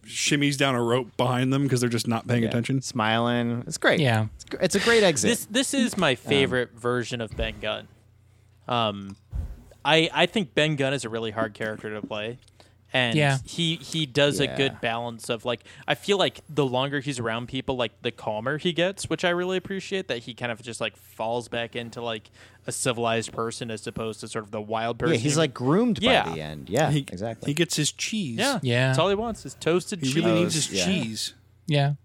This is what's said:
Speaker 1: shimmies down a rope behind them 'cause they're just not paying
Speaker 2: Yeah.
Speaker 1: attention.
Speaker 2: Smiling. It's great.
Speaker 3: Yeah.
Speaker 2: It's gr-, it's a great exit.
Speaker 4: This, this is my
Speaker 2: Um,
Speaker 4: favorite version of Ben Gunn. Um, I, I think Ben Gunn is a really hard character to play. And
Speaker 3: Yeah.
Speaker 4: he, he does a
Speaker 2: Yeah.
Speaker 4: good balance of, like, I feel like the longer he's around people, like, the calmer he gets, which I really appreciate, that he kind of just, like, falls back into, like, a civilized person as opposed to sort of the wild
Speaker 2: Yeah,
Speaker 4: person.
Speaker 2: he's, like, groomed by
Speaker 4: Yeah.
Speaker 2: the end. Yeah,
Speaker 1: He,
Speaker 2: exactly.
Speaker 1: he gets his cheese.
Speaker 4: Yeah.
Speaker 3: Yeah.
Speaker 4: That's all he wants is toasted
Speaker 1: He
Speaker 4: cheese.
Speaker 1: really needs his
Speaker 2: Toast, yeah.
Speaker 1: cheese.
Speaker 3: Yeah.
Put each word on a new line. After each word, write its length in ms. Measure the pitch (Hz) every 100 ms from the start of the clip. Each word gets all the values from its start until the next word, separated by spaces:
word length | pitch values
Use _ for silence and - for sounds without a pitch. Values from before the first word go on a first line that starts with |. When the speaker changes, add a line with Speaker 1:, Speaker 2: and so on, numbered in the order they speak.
Speaker 1:
shimmies 540 | - - - 147 143 139
down 160 | 139
a 80 | 120
rope 340 | 117 123 117 -
behind 340 | 123 123 131
them 160 | 135 143
'cause 140 | 127
they're 80 | 120
just 180 | 117 117
not 220 | 113 -
paying 140 | 120
Speaker 2:
Yeah. 80 | 113
Speaker 1:
attention. 320 | 123 117 135
Speaker 2:
Smiling. 800 | - 120 107 113 120 120 117 117 -
It's 120 | 160
great. 220 | - 160
Speaker 3:
Yeah. 260 | 135 110 110
Speaker 2:
It's 100 | -
gr-, 120 | - -
it's 140 | 180
a 60 | 202
great 220 | 226 233
exit. 280 | 196 151 208
Speaker 4:
This, 160 | 233 -
this 260 | 226 269
is 240 | 277 247 -
my 140 | 160
Speaker 2:
Um, 60 | 127
Speaker 4:
favorite 560 | - 143 131 127 117 113
version 440 | 120 123 117 120
of 120 | 110 -
Ben 160 | 110 107
Gunn. 260 | 107 107 107 - _ _ _ _ _ _ -
Um, 480 | 123 110 101 98 98 _ - - - - -
I, 260 | 139 160 160
I 140 | 143 175
think 280 | 226 175
Ben 220 | - 156 147
Gunn 160 | 135
is 140 | 139 117
a 20 |
really 220 | 113 113
hard 240 | 104 110
character 440 | 104 110 107 110 107
to 80 | 101
play. 300 | 107 107 123 - _ - _ _
And 240 | 131 120 151
Speaker 3:
Yeah. 200 | 143 135
Speaker 4:
he, 320 | - - 170 165
he 300 | - 165 147
does 340 | 131 143 135
a 40 |
Speaker 2:
Yeah. 120 | 135 131
Speaker 4:
good 240 | 139 113
balance 480 | 117 117 120 117 -
of, 160 | 117
like, 200 | 127 120 - - -
I 60 |
feel 240 | 151 - 202
like 220 | 151 - -
the 160 | 151
longer 360 | 135 123 139 143
he's 180 | 131 123
around 300 | 113 113 120
people, 280 | 131 127 131
like, 240 | 113 _
the 100 | 120
calmer 460 | - - 107 117 147
he 140 | 180
gets, 380 | 160 175 196 -
which 140 | 160
I 60 | 180
really 260 | 175 180 185
appreciate, 520 | - 196 - 190 180
that 100 | 120
he 160 | 123
kind 160 | 113 123
of 100 | 110
just, 180 | 117 113
like, 160 | 110 -
falls 520 | - - 113 120 110
back 280 | 117 117 120
into, 240 | 117 117
like, 300 | 117 113 - - - - -
a 60 |
civilized 600 | - 135 117 117 113 107
person 380 | - 113 - 120
as 160 | 110 -
opposed 340 | 110 113 107
to 80 | 110
sort 160 | 113
of 60 | 104
the 100 | 107
wild 340 | 107 110 117 117
Speaker 2:
Yeah, 80 | 120
Speaker 4:
person. 120 | 139
Speaker 2:
he's, 160 | 139 147
like, 160 | 156
groomed 480 | - 123 175 240 196
by 120 | 226
Speaker 4:
Yeah. 200 | 208 87
Speaker 2:
the 80 | 82
end. 300 | 76 76 69
Yeah, 200 | 110 151
Speaker 1:
He, 100 | 147
Speaker 2:
exactly. 500 | 123 90 110 113 -
Speaker 1:
he 40 |
gets 220 | 147 165 -
his 160 | 147
cheese. 460 | - - 220 156 113
Speaker 4:
Yeah. 220 | 247 247
Speaker 3:
Yeah. 240 | 131 120 131
Speaker 4:
That's 120 | 131
all 80 | 180
he 60 | 202
wants 280 | 233 208
is 100 | 135 -
toasted 380 | 160 180 - 190
Speaker 1:
He 80 | 139
Speaker 4:
cheese. 100 | 147
Speaker 1:
really 160 | 170 170
needs 140 | -
his 120 | 160 -
Speaker 2:
Toast, 100 | 190
yeah. 60 | 180
Speaker 1:
cheese. 480 | 185 113 107 - - _ _ -
Speaker 3:
Yeah. 260 | 143 143 147